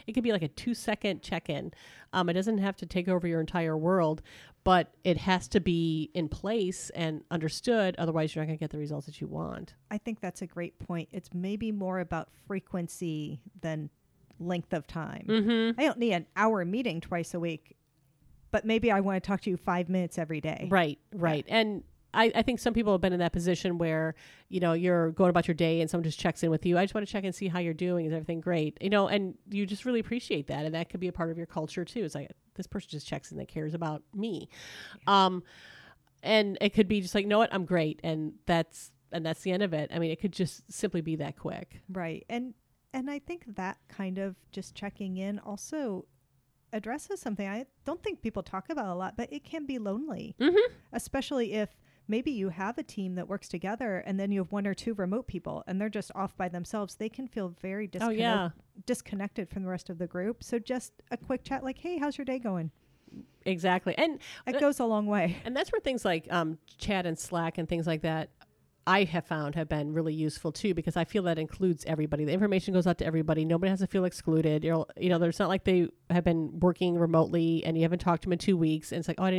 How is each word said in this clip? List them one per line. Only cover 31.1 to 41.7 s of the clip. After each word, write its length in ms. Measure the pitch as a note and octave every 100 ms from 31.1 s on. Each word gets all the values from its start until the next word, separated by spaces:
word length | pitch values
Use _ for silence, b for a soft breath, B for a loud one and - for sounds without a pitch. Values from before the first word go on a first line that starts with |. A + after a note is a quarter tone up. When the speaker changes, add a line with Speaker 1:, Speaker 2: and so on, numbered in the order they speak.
Speaker 1:
part 180 | F3 E3
of 80 | E3
your 80 | E3+
culture 400 | E3 D#3 - E3+
too. 180 | A#3+
It's 100 | E3+
like, 160 | C#3+ C#3 - _
"This 120 | - -
person 240 | G3+ -
just 160 | D3+ -
checks 260 | C#3 -
in, 60 | D3+
that 100 | C3+
cares 240 | D#3+ D#3
about 300 | E3 D#3+ D3+ -
me." 360 | G3+ A3+ E3+ - B B B B B -
Speaker 2:
Yeah. 160 | G3
Speaker 1:
Um, 180 | F#3+ F3+ - B B B B B _ _
and 360 | - A3 G#3 F#3+
it 140 | G3+
could 120 | G#3+ F#3+
be 140 | G#3+
just 140 | F3+
like, 80 | G#3+
"You 60 | G3+
know 80 | G#3
what? 100 | A#3
I'm 140 | G3
great." 340 | E3+ F3+ D#3 D3+
And 300 | E3+ D#3 D#3 -
that's, 460 | - E3+ E3 - - _ -
and 140 | E3+
that's 160 | D#3+ E3
the 120 | F#3+
end 100 | F#3
of 100 | G3+
it. 180 | D#3 D3+
I 80 | E3+
mean, 120 | E3
it 100 | E3
could 140 | G3+
just 360 | - F3+ - -
simply 300 | - G#3 F3
be 160 | D#3+ D#3
that 220 | D3+ -
quick. 420 | - - -